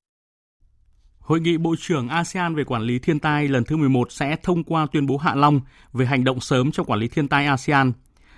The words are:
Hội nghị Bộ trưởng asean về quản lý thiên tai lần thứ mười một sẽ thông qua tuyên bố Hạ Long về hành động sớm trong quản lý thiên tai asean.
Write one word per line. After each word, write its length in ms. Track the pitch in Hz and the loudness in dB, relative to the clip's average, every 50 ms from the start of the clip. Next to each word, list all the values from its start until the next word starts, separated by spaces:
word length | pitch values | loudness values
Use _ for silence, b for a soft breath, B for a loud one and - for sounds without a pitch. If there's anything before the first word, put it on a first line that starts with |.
| _ _ _ _ _ _ _ _ _ _ _ _ _ _ _ _ _ _ _ _ _ _ _ _ | _ _ _ _ _ _ _ _ _ _ _ _ _ _ _ _ _ _ _ _ _ _ _ _
Hội 200 | - - 151 165 | -4 -2 -2 0
nghị 180 | 160 170 170 | 2 0 0
Bộ 180 | 156 165 165 165 - | 0 0 -2 -2 -4
trưởng 300 | - - 175 143 117 120 | -2 -4 -2 -2 -2 -2
asean 460 | 151 170 170 - - 190 175 170 165 | -4 -4 -4 -4 -4 -4 -4 -2 -2
về 80 | 151 135 | -4 -4
quản 180 | - 127 113 | -2 -4 -4
lý 180 | 110 117 120 127 | -2 -2 -4 -2
thiên 200 | - - 160 147 | 0 -2 -2 0
tai 280 | - 156 151 147 147 | 0 0 0 0 0
lần 160 | 143 139 123 117 | 0 0 0 0
thứ 140 | - 151 | 0 0
mười 120 | 160 151 131 | 0 2 2
một 220 | 135 123 120 - | 4 2 0 -2
sẽ 240 | - - - 139 156 - - | -4 -4 -4 -4 -4 -4 -2
thông 200 | - 180 170 156 | -2 0 0 -2
qua 240 | - 165 160 156 139 | -2 -2 -2 -2 0
tuyên 140 | - 156 143 | 0 -2 0
bố 120 | 135 131 | 0 -2
Hạ 180 | 143 151 175 113 | -2 -2 -2 2
Long 260 | 139 143 147 147 139 127 b b b b b - | 4 4 6 4 4 0 b b b b b -2
về 120 | 120 131 | -2 0
hành 180 | 123 143 131 127 | 2 2 2 2
động 160 | 135 131 127 | 2 0 0
sớm 320 | - - 143 127 127 143 | -2 0 2 2 2 2
trong 140 | 165 - 165 | 0 -2 -2
quản 140 | - 123 104 | -2 0 0
lý 80 | 110 | -2
thiên 200 | 117 - 165 147 | -2 -2 -2 0
tai 180 | 139 147 143 143 | 0 0 2 2
asean. 460 | 147 139 127 - - 147 139 135 127 117 - _ b b b b b b | 2 0 0 0 2 2 4 4 2 0 -4 _ b b b b b b